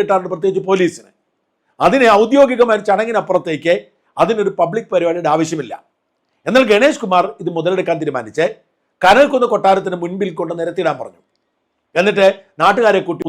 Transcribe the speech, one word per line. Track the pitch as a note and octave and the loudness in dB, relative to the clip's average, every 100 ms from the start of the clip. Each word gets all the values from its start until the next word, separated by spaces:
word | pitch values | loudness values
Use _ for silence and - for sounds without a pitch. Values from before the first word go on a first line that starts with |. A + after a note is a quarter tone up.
കിട്ടാറുണ്ട്, | G3+ F#3+ F3+ | 0 -2 -2
പ്രത്യേകിച്ച് | F3 F#3+ F#3 F#3 | -4 -2 -2 -2
പോലീസിന്. | F#3+ F3 - - _ _ _ _ _ _ _ D#3 | 0 0 -4 -20 _ _ _ _ _ _ _ 0
അതിനെ | C4 A#3 G3+ | 2 4 4
ഔദ്യോഗികമായ | A3 C#4 C4+ A#3+ A#3 G#3+ | 4 4 4 4 2 2
ഒരു | G#3 | 0
ചടങ്ങിനപ്പുറത്തേക്ക് | G3 A3+ A3 D#3+ F#3 F3+ D#3 E3 F#3+ G3+ _ _ - | -2 0 -4 -2 -4 -2 -4 -2 -2 -4 _ _ -2
അതിനൊരു | F3 A3 F#3+ - | -2 0 -4 -2
പബ്ലിക് | E3+ G#3+ - F#3 | -2 -4 -4 -2
പരിപാടിയുടെ | E3+ F3 D#3 D#3+ | -2 -2 -2 0
ആവശ്യമില്ല. | D#3+ E3+ A#2+ F2+ _ _ _ _ _ _ - | -2 -4 -10 -14 _ _ _ _ _ _ 0
എന്നാൽ | A#3+ A#3+ | 2 4
ഗണേഷ് | G#3 C#4 C#4+ | 4 2 0
കുമാർ | G#3+ F3+ F#3+ - | 0 0 0 -4
ഇത് | E3+ E3 | -8 -4
മുതലെടുക്കാൻ | E3 F#3 E3+ E3 | -2 -2 -2 -4
തീരുമാനിച്ച് | D3+ C3 A2 D3 E3+ - _ _ _ _ | -4 -6 -8 -4 -4 -4 _ _ _ _
കനകക്കുന്ന് | F3+ A3 C#4+ C4 A#3+ | 4 6 4 2 0
കൊട്ടാരത്തിന് | G#3 F#3+ F#3+ F#3 F3+ | 0 2 2 -2 -8
മുൻപിൽ | F3 F#3+ G3 D#3+ | -8 -6 -8 -6
കൊണ്ട് | E3 E3 | -8 -6
നിരത്തിയിടാൻ | E3+ E3 E3 C#3 | -6 -4 -4 -4
പറഞ്ഞു. | G#2 _ _ _ _ _ _ _ _ D#3+ | -10 _ _ _ _ _ _ _ _ -2
എന്നിട്ട് | F#3+ G3 F#3+ G3 _ - | 0 2 2 0 _ 0
നാട്ടുകാരെ | E3+ G3+ A3+ F#3+ F#3 | 0 2 2 2 -2
കൂട്ടി | D#3+ | -8